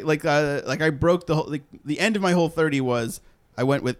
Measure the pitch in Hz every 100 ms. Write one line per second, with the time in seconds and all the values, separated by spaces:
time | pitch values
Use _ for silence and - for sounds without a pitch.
0 | 156 156 160 147 147 143 - 131 156 139
1 | 165 175 170 156 - 147 - - 139 147
2 | 208 208 190 175 165 165 160 139 127 120
3 | 113 - - _ _ - 131 139 127